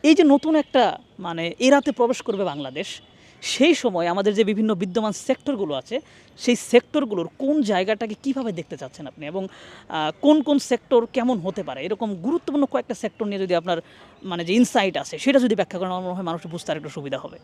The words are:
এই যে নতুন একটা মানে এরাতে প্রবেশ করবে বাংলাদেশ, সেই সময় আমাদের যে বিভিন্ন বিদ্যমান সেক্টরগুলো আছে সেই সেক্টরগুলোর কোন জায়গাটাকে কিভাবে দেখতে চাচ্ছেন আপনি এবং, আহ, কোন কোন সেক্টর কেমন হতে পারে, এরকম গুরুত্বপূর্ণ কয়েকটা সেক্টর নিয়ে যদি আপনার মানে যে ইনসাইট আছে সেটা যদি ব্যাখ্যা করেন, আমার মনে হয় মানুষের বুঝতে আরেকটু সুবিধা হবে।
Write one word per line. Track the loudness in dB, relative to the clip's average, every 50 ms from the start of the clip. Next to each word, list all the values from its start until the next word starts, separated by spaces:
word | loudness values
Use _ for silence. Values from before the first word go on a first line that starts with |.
এই | 6 6 6
যে | 8
নতুন | 8 8 6 6 4 2 2
একটা | 2 0 _ 2 4 4 4 0 -4 -14 _ _ -12
মানে | -10 -8 -6 -6 -6 -6 -4 2
এরাতে | 4 6 6 6 4 0
প্রবেশ | 0 0 0 0 0 -4
করবে | -4 -6 -4 -2 -2
বাংলাদেশ, | -4 -4 -6 -8 -8 -8 -8 -8 -8 -10 -16 -18 _ _ _ -20 -20 -20 -12
সেই | -8 -8 2 4 4 4 4
সময় | 4 0 -2 0 0 0
আমাদের | 0 0 0 0 0 2
যে | 2 2
বিভিন্ন | 2 2 0 0 0 0
বিদ্যমান | -2 -4 -4 -2 -2 -2 -2
সেক্টরগুলো | -6 -6 -2 -4 -4 -2 _ -6 -4 -4 -4 -4 -4
আছে | -6 -6 -6 -8 -8 -8 -10 -20 -20 _ _ _ -4
সেই | 0 0 0
সেক্টরগুলোর | 0 0 4 4 4 4 _ -2 -2 -2 0 -4 -4 -4 -6 _ -6
কোন | -2 0 0 0
জায়গাটাকে | 2 2 0 0 0 0 -2 -2 -4 -8 -8 _
কিভাবে | -6 -4 -4 -4 -4 -6
দেখতে | -6 -8 -10 _ -12
চাচ্ছেন | -12 -12 -16 -14 -14 -16
আপনি | -16 _ -12 -12
এবং, | -8 -6 -6 -8 -8
আহ, | -12 -18 -20 -20 -20 -20 -14 -8 -4 -2 -2 -4 -4 2
কোন | 6 6 6 6
কোন | 4 2 0 0
সেক্টর | 0 0 -4 -4 _ _ 4 4 4 2
কেমন | -4 -2 0 0 0 0
হতে | -2 -6 -6 -6
পারে, | -8 -8 -8 -8
এরকম | -6 -6 -4 -4 -4 -6 -6
গুরুত্বপূর্ণ | -6 -4 -2 -2 -2 -2 -2 0 0 0
কয়েকটা | 0 -2 -6 -4 -4 -8
সেক্টর | -6 -6 -8 _ -4 -6
নিয়ে | -4 -4 -4
যদি | -2 0 0
আপনার | 0 0 -2 -4 -4 -4 -12 -20 -20 -20 -20 -20 _
মানে | -10 -8 -6 -6 -2
যে | 0 4
ইনসাইট | 4 4 4 4 0 0 2 -2
আছে | -4 -6 -6 -10 -2
সেটা | 0 4 4 4
যদি | 4 4 2
ব্যাখ্যা | 0 -2 _ -4 -6
করেন, | -6 -4
আমার | -4 -6 -6
মনে | -6 -6
হয় | -6 -6
মানুষের | -6 -6 -6 -8 -10
বুঝতে | -12 -10 -6 -6
আরেকটু | -6 -6 -6 -10
সুবিধা | -12 -10 -8 -8 -8 -8
হবে। | -10 -14 -16 -18